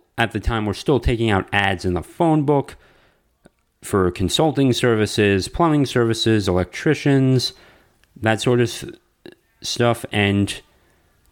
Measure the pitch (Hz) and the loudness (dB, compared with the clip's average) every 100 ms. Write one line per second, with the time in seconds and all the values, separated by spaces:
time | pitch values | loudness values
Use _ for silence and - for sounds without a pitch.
0 | _ - 113 107 117 117 104 98 - 127 | _ -4 -4 -2 -4 -2 -2 -4 0 0
1 | - 117 113 98 - 101 98 92 92 87 | 0 0 0 0 0 0 0 -2 -2 -4
2 | - - 165 156 143 143 - - _ _ | -6 -2 0 2 2 0 -2 -14 _ _
3 | _ _ _ _ _ _ _ _ - 101 | _ _ _ _ _ _ _ _ -4 0
4 | 90 - 92 - 156 139 135 117 123 110 | 0 0 -4 0 0 2 0 2 0 0
5 | 104 - 104 98 - - 165 151 131 123 | 0 0 2 2 -2 -2 0 2 0 0
6 | 117 110 113 110 95 90 90 - 156 143 | 0 0 2 2 2 0 -2 -4 -2 0
7 | 143 139 131 127 - - - _ _ _ | 2 2 4 2 0 -8 -20 _ _ _
8 | _ - 107 110 131 123 120 - - - | _ -4 -2 0 0 2 0 -4 -14 -16
9 | _ _ - - _ _ - - 120 117 | _ _ -20 -20 _ _ -10 -2 0 0
10 | - 104 101 101 101 - _ _ _ _ | -4 0 2 2 -2 -6 _ _ _ _
11 | _ _ _ | _ _ _